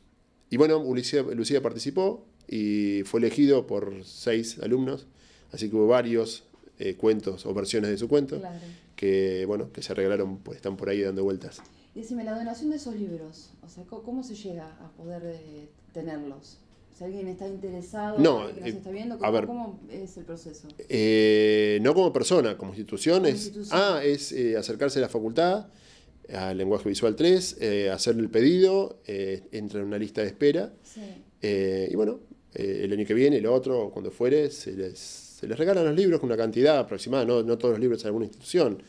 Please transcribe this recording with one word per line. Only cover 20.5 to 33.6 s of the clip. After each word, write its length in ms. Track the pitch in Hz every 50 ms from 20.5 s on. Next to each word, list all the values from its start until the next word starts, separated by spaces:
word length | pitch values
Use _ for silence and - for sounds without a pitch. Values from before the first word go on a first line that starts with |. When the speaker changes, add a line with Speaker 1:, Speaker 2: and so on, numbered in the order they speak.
| 151 - - - - - - -
Speaker 1:
Eh, 920 | - 110 107 110 110 110 107 107 107 107 107 107 107 107 107 104 104 104
no 120 | 110 135 156
como 180 | 185 185 165 -
persona, 440 | - 113 - 185 170 123 107 98
como 140 | - 101 95
institución. 460 | 98 107 104 - - - - 156 175 190
Speaker 2:
Como 80 | 190
Speaker 1:
Es, 180 | - 208 208 214
Speaker 2:
institución. 340 | 202 - 214 202 - - 185
Speaker 1:
ah, 200 | 202 202 175 147 143
es, 280 | 147 143 143 - -
eh, 260 | - 131 123 113 110
acercarse 420 | 107 - - 110 110 143 143 - 139
a 40 | 127
la 60 | -
facultad, 580 | - 117 107 113 117 160 170 180 190 214 202 - - - _ - - - - - _ - - - -
al 240 | 95 95 95 95
Lenguaje 320 | 92 95 95 104 98 - 104
Visual 260 | 98 - 120 110 110
tres, 400 | - 156 175 185 185 180 - - -
eh, 280 | 113 107 101 101 101 95
hacer 260 | 95 95 - 120 113
el 120 | 113 110 113
pedido, 680 | 113 110 123 147 175 180 190 185 190 196 196 - - - -
eh, 360 | - 101 98 98 95 95 - - -
entra 280 | - 107 104 101 98 104
en 60 | 98
una 100 | 101 104
lista 240 | 104 107 104 - 110
de 60 | 107
espera. 460 | 98 95 - 139 147 151 170 202 - - - _
Speaker 2:
Sí. 180 | - - 220 202 190 185 175 - _ _ -
Speaker 1:
Eh, 460 | - 208 101 - - 190 190 190 - -
y 40 | -
bueno, 240 | 104 110 208 247 - - - - _ _ _ -
eh, 280 | - 101 98 98 101 98
el 100 | 98 101
año 120 | 104 104
que 80 | 101 107
viene, 240 | 120 135 143 139
el 80 | 113 104
otro, 340 | 113 123 127